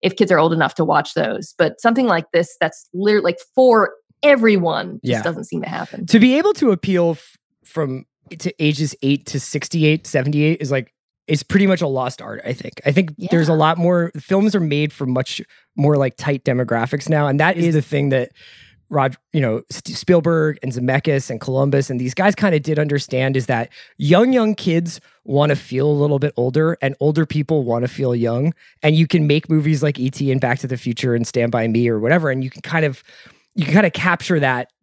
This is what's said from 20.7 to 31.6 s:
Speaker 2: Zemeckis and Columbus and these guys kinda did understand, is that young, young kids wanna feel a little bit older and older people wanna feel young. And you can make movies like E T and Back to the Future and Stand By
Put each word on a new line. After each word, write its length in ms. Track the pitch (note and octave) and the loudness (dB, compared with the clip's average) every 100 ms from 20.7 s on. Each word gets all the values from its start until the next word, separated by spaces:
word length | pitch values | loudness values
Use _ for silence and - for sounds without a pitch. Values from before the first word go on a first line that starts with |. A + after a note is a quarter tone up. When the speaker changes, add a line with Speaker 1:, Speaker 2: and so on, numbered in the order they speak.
Speaker 2:
Zemeckis 560 | B2 B2+ C3 D3 C#3 C3 | -4 -2 0 0 -2 -2
and 100 | A2+ | -8
Columbus 480 | - C3 C#3 C#3 C3+ | -4 0 2 2 0
and 100 | B2+ | -4
these 140 | B2+ | -6
guys 220 | - F#3+ G3 | 0 0 2
kinda 240 | G3+ E3 | 0 0
did 180 | D3 D3+ | 0 -2
understand, 600 | D3+ C#3+ - B2+ C3 C3+ | 0 -2 -2 -2 0 -2
is 80 | B2 | -2
that 240 | A#2+ A#2 - - _ | -4 -4 -10 -20 _
young, 360 | D3 F3 B3 | 2 4 4
young 200 | B3+ A3 G#3+ | 2 0 -2
kids 440 | - E3 E3+ - _ _ | 0 0 -2 -8 _ _
wanna 320 | - C#3 D3 C#3 | -4 0 2 0
feel 340 | - B2+ C#3+ | -4 -2 0
a 40 | |
little 260 | D3 D3 C#3+ | 2 0 0
bit 140 | D3 - | -2 -2
older 420 | B2 C3 D#3+ E3+ | -2 0 0 0
and 140 | C3+ C#3 | -4 -2
older 260 | C#3+ D#3 D#3 | 0 0 0
people 380 | D3+ C#3+ D#3 | -2 -2 -2
wanna 240 | B2 A#2 B2 | 0 -2 -2
feel 280 | - C3+ B2 | -4 -2 0
young. 380 | A#2 A#2 D3 - _ _ | 0 0 -2 -4 _ _
And 120 | D3+ D#3 | 0 2
you 120 | D#3+ | 2
can 200 | F3+ D3+ | 2 2
make 220 | D3 - | 0 2
movies 320 | D#3 D3+ D3+ | 0 0 0
like 160 | D3+ C#3 | 0 -2
E 100 | B2+ | -6
T 220 | C3 C#3 | -4 -2
and 100 | C3 | 0
Back 180 | B2+ B2+ | 0 -2
to 80 | C3 | -4
the 80 | B2+ | -6
Future 380 | - A2+ B2+ A#2 | -6 -4 -2 -2
and 100 | A2+ | -2
Stand 260 | B2+ A#2 | -2 0
By 140 | A#2 | 0